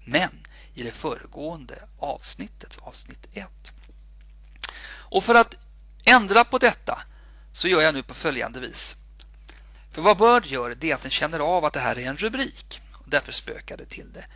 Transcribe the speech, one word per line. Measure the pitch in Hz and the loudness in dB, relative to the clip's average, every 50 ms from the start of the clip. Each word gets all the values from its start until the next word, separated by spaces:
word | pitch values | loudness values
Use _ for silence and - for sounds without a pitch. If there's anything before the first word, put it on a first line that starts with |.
| - | -6
men | 120 127 160 180 - - - - - - - - - - | -2 -2 0 0 -2 -6 -12 -20 -20 -20 -20 -20 -18 -14
i | - | -12
det | 120 117 | -12 -10
föregående | - - - 151 120 - - - - - 147 160 170 156 131 - - - - - - - | -10 -8 -8 -8 -8 -10 -12 -16 -14 -12 -12 -10 -12 -12 -14 -18 -18 -20 -20 -20 -16 -10
avsnittet, | - 143 - - - - - - 190 220 - - - - - - | -10 -10 -10 -10 -10 -12 -12 -12 -14 -14 -16 -20 -20 -20 -20 -20
avsnitt | - - - - - - 127 - - - | -20 -20 -20 -20 -20 -20 -20 -20 -20 -18
ett. | - 104 98 - - - - - - - - - - - - - - - - - - - - - - - - - - - - - | -16 -16 -16 -16 -18 -20 -20 -20 -20 -20 -20 -20 -20 -20 -20 -20 -20 -20 -20 -20 -20 -20 -20 -20 -10 -8 -8 -8 -8 -10 -18 -18
Och | - - - - - 190 - | -18 -20 -6 -2 -2 0 4
för | - 233 | 6 8
att | 233 226 - - - - - - - - - - - - | 8 8 6 0 -16 -20 -20 -20 -20 -20 -20 -20 0 6
ändra | 226 247 254 208 185 196 226 240 | 8 8 8 6 6 6 6 6
på | - 262 247 | 4 4 2
detta | 254 233 - - - - - - - - - - - - - - - - | 4 2 2 0 -4 -8 -8 -8 -10 -16 -20 -20 -20 -20 -20 -20 -20 -12
så | - - - 180 | -8 -4 0 2
gör | 185 156 | 4 4
jag | 156 160 147 | 4 4 2
nu | 135 | 0
på | 123 - 131 | -4 -10 -10
följande | - - 160 139 123 117 117 117 131 | -6 -4 -4 -2 -2 -4 -6 -8 -10
vis. | 127 117 - - - - - - - - - - - - - - - - - - - - - - - - | -12 -8 -6 -6 -6 -6 -8 -12 -18 -20 -20 -20 -20 -20 -20 -20 -20 -20 -20 -20 -20 -20 -20 -20 -20 -16
För | - 151 | -8 2
vad | 165 208 202 175 | 4 4 6 6
Word | 220 233 240 240 180 | 6 6 6 4 2
gör, | 139 135 131 120 120 120 | 0 -4 -6 -6 -6 -6
det | 123 156 160 | -6 -4 -4
är | 139 | -4
att | 123 | -4
den | - 135 | -4 -6
känner | - - 151 151 165 156 | -4 -4 -4 -4 -4 -2
av | 147 160 185 180 156 | -2 0 0 0 0
att | 147 | -2
det | - 147 | -2 -2
här | 123 120 117 123 | -2 -2 -4 -4
är | 123 127 | -6 -8
en | 143 | -6
rubrik. | 151 196 220 226 262 269 - - - - - - - - - - - - | -6 -6 -6 -4 -6 -6 -6 -8 -14 -18 -18 -18 -18 -20 -20 -20 -20 -6
Och | - | -2
därför | 147 139 - - | -2 -2 -2 -4
spökar | - - - - - - - - - | -8 -10 -10 -10 -12 -14 -14 -16 -16
det | - - | -16 -16
till | - - - - - | -18 -18 -18 -18 -18
det. | - 175 - - - | -20 -20 -20 -20 -20